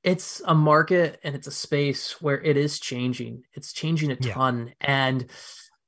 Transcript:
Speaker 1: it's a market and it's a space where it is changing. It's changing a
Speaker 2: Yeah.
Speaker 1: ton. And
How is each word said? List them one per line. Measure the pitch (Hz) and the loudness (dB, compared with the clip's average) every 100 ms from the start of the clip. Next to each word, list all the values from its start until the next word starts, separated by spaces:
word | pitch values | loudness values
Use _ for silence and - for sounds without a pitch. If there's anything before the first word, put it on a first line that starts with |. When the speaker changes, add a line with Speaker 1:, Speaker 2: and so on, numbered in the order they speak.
Speaker 1:
it's | 180 180 - - | -2 -2 -4 -8
a | - | 2
market | 160 151 151 160 180 160 - | 4 6 4 4 4 2 -2
and | 156 | -8
it's | 139 143 | -8 -8
a | |
space | - - 147 143 131 - - | -10 -2 0 0 -2 -6 -6
where | 151 139 | -2 0
it | 160 139 | 2 2
is | 147 - | 2 -2
changing. | - 123 127 123 117 120 - | -6 -2 -2 -2 -6 -12 -16
It's | - - | -16 -14
changing | - 156 165 151 | -6 -2 0 0
a | 123 | -2
Speaker 2:
Yeah. | 127 | -2
Speaker 1:
ton. | 104 131 120 117 - | 0 0 0 -6 -6
And | 143 135 131 131 123 - - - - _ | 0 2 2 0 -4 -12 -20 -20 -20 _